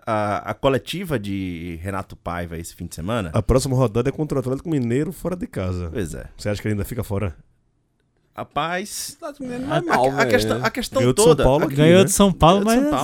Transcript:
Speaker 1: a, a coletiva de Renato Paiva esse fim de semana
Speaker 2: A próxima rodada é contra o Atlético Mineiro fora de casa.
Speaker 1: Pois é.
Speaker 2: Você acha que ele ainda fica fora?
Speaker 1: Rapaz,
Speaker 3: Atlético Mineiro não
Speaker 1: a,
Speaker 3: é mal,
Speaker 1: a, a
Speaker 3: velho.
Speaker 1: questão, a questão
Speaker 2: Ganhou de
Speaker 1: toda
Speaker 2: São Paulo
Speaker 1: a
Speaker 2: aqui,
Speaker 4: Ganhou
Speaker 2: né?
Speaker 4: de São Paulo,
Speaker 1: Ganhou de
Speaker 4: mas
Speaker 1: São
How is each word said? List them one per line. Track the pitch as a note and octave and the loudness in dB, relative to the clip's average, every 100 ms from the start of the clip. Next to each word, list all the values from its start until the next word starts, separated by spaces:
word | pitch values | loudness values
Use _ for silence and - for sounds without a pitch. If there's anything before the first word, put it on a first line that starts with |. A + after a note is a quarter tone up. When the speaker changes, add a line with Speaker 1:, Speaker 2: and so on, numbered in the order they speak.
| - | -4
Speaker 1:
a, | G#2+ G#2 G2 G2 | -2 0 -2 -6
a | |
coletiva | A2 C#3 B2+ - E3 F#3 B2+ | -2 0 0 -2 -8 -4 -6
de | G2+ G2 F#2 E2 F2 E2 | -4 -6 -6 -8 -10 -8
Renato | G2 F#2+ - | -6 -6 -8
Paiva | - E2+ F2 F2 E2+ | -12 -8 -8 -8 -10
esse | E2+ | -12
fim | - F2+ | -12 -12
de | |
semana | - F2 A#2 E2+ | -8 -6 -4 -2
Speaker 2:
A | D2+ | -2
próxima | - B2 C3+ | 2 2 2
rodada | B2+ B2 A2+ C3 | 0 2 0 -2
é | |
contra | C#3+ D3+ C#3 | -2 -4 -4
o | |
Atlético | B2+ C3+ F3+ | -4 -6 -4
Mineiro | D3 A#2 B2+ D#3 | -2 0 -2 -2
fora | - F3 | -6 -8
de | F3+ A#3+ | -8 -8
casa. | - F#2 F2+ E2+ | -6 -4 -4 -6
Speaker 1:
Pois | A#2+ E2 | -6 -6
é. | C2+ D2 - | -8 -16 -8
Speaker 2:
Você | G#2 | -6
acha | G#2 | -4
que | A2 | -4
ele | |
ainda | G2+ | -4
fica | F#2+ A2+ | -4 -8
fora? | - G2 G2 - _ _ _ _ _ _ _ _ _ | -6 -4 -4 -8 _ _ _ _ _ _ _ _ _
Speaker 1:
Rapaz, | - A2+ C#3+ D#3+ F3+ G#3 - - - | -14 -8 -6 -4 -4 -6 -10 -12 -12
Speaker 3:
Atlético | D#4+ C#4+ | -14 -12
Mineiro | B3+ B3 C4+ | -10 -8 -4
não | |
Speaker 1:
a, | - | -2
Speaker 3:
é | |
mal, | - A2 C3+ | 2 2 2
Speaker 1:
a, | |
a | C3+ | 2
Speaker 3:
velho. | - | 2
Speaker 1:
questão, | G#2 A2 A2 | 2 0 -2
a | A2+ | -2
questão | - - C4+ | -4 -4 0
Speaker 2:
Ganhou | B2 | 2
de | B2+ | 6
Speaker 1:
toda | F#3 C#3 | 6 6
Speaker 2:
São | B2 | 4
Paulo | C#3+ | 4
Speaker 1:
a | - | 2
Speaker 2:
aqui, | C#3 | 4
Speaker 4:
Ganhou | D#3 F#3 | 8 8
Speaker 2:
né? | |
Speaker 4:
de | G3 | 6
São | G3 G3+ | 4 4
Paulo, | - D#3 G3 | 6 6 6
Speaker 1:
Ganhou | G#3 A#3+ | 4 2
de | C#4+ | 2
Speaker 4:
mas | |
Speaker 1:
São | - | 0